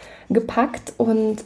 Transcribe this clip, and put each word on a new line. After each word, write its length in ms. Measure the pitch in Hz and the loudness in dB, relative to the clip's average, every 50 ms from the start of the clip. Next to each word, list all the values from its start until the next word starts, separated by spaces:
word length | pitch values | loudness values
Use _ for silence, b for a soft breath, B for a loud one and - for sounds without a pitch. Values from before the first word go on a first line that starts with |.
| B B B B B - | B B B B B 0
gepackt 640 | 190 226 220 - - 226 254 - - - - - - - | 0 0 0 0 0 0 0 0 -2 -8 -12 -6 -4 0
und 460 | 240 226 220 220 220 214 214 - - | 2 2 2 2 2 0 -2 -4 -8